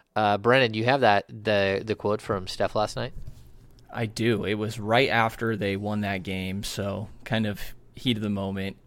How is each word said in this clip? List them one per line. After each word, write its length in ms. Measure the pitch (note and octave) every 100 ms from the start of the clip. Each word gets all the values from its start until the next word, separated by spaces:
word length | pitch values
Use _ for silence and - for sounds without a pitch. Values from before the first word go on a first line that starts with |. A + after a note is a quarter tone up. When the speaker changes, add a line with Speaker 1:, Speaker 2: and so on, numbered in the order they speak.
| _ G#2+
Speaker 1:
Uh, 200 | G#2+ G2+
Brennan, 380 | A2 C3 A#2+
you 100 | A2
have 160 | A#2 C#3
that, 240 | A#2 G2+ -
the, 520 | A2+ G#2+ G2+ G2 G2
the 100 | G#2+
quote 260 | G#2 G#2 G#2
from 280 | - G2+ F#2+
Steph 260 | - G2
last 220 | A2 G#2+ -
night? 160 | A#2+ - - - - - - - -
Speaker 2:
I 140 | - A2+
do. 380 | A2+ A2+ G#2
It 100 | F#2+
was 260 | G#2 G#2+ A2
right 280 | G#2 A#2 C3+
after 480 | A2+ A2+ - A2+ G#2+
they 200 | G2+ G2
won 240 | G#2 G#2
that 240 | G#2 G2
game, 400 | F2+ F#2 F#2 G2
so 440 | G#2+ - G2 G2 A2 -
kind 220 | - A2+ G#2+
of 280 | G2+ - - -
heat 220 | - C3 A2
of 60 |
the 60 | G#2
moment, 480 | G2+ G2 G2 G2 -